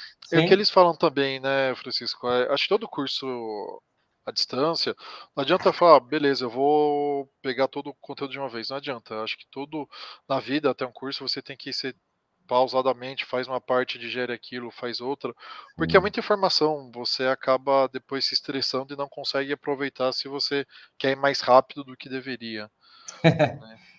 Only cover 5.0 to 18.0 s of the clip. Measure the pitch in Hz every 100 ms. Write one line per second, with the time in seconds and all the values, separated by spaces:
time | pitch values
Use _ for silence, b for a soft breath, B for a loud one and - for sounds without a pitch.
5 | B B B - 139 185 185 - 175 143
6 | 120 151 143 127 123 120 139 151 151 147
7 | 143 143 135 _ 135 123 135 143 143 -
8 | - 135 139 135 135 113 110 139 143 120
9 | - 110 110 - - 135 143 156 139 B
10 | B B - 135 117 143 147 123 127 -
11 | 135 139 135 143 - 135 143 127 135 120
12 | _ _ _ _ - 123 131 131 131 123
13 | 127 135 - 127 127 127 - 127 127 123
14 | 117 120 123 117 - 123 120 - 123 110
15 | 123 139 123 - B B B B 165 190
16 | 196 240 - 208 190 - 151 151 131 117
17 | 120 - 131 131 - 131 135 139 131 131